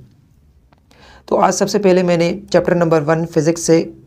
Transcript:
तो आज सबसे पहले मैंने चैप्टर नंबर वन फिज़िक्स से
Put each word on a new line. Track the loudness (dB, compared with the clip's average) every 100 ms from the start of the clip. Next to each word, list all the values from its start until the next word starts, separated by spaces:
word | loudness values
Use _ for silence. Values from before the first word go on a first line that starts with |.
| -20 _ _ _ _ _ _ _ _ -20 -20 -20 -4
तो | 0
आज | 0
सबसे | 0 -2 0
पहले | 2 2
मैंने | 2 0 -2 -4 -2
चैप्टर | -2 0
नंबर | 0 2 0
वन | 0 -2
फिज़िक्स | -2 -2 -2 -2
से | 0 0 0 -10